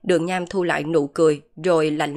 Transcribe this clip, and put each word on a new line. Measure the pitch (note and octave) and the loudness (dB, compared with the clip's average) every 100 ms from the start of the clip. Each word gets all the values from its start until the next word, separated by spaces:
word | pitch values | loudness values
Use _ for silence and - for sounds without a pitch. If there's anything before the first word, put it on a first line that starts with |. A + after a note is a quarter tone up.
Đường | - F3 E3+ | 2 0 0
Nham | F#3 F3 | -4 -4
thu | G3 | -2
lại | F3 D3 | -2 -2
nụ | D3 E3 C#3+ | 0 0 0
cười | - D#3+ D3 _ - | 2 2 2 _ -6
rồi | F3 E3 D#3 | 0 2 2
lạnh | D3+ D3 | 0 -4